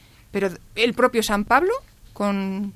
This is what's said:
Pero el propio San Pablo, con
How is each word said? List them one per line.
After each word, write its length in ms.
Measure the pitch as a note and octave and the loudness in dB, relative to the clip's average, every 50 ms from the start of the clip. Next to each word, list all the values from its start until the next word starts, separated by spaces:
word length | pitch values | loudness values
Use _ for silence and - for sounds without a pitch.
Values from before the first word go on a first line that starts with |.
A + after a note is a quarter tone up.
| - - - - - - | -20 -20 -20 -20 -14 -8
Pero 200 | - G3 G3 F#3+ E3 - - - - | -4 -2 -2 -2 -4 -6 -14 -10 -2
el 180 | G#3+ A3+ B3 - | 0 0 0 2
propio 300 | - B3 B3+ A#3+ A3+ G#3+ | 2 2 2 2 0 0
San 200 | A3 G#3 G3+ G#3 | 0 -2 -2 0
Pablo, 280 | - A#3 C#4 F4 G4 A#4+ C#5 - - - _ - - | 2 2 2 4 2 0 -2 -6 -12 -20 _ -20 -14
con 600 | - - G3+ G3+ G3+ G3 G3 F#3+ F#3+ G3 G#3 G3+ - | -6 -4 -2 -2 -2 -2 -2 -4 -4 -4 -6 -8 -8